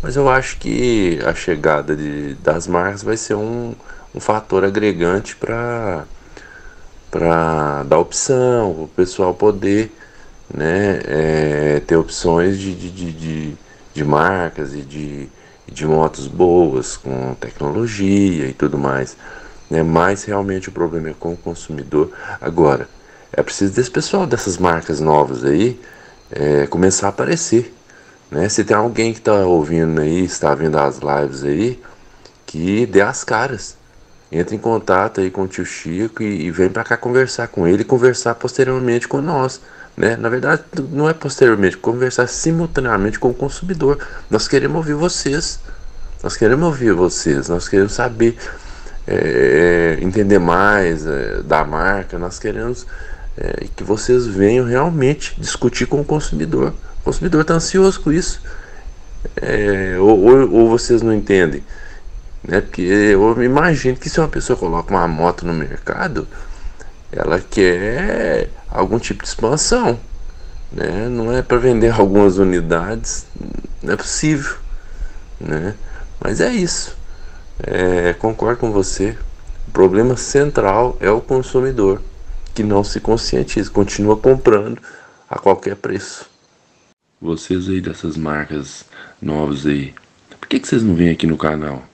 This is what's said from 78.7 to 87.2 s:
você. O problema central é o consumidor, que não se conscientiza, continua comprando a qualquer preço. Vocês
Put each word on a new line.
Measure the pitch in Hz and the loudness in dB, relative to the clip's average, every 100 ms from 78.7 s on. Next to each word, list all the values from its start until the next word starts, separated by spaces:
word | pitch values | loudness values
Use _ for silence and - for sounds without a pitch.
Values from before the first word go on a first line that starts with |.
você. | 104 92 - 98 117 - - - - - | 0 0 0 -2 -2 -8 -10 -12 -8 -4
O | |
problema | - 92 95 123 120 | 4 6 6 4 2
central | - 139 147 - 101 101 123 120 | 0 2 2 2 2 2 2 0
é | 90 | 2
o | 110 | 2
consumidor, | 123 131 127 131 131 127 98 98 - - - - - | 2 -2 0 0 0 2 2 2 -4 -12 -10 -8 -6
que | - | -2
não | 104 98 | 2 2
se | 101 - | 2 -4
conscientiza, | - 117 - 64 - - 98 | 0 0 0 -2 0 -2 -2
continua | - 98 - 104 110 | 0 0 2 2 4
comprando | 131 131 127 104 107 117 - - - _ _ | 4 6 6 4 2 -8 -14 -20 -20 _ _
a | - | 0
qualquer | 98 95 95 98 | 2 2 0 -6
preço. | - 98 - - - _ _ _ _ _ _ _ _ | -4 -6 -6 -16 -18 _ _ _ _ _ _ _ _
Vocês | _ | _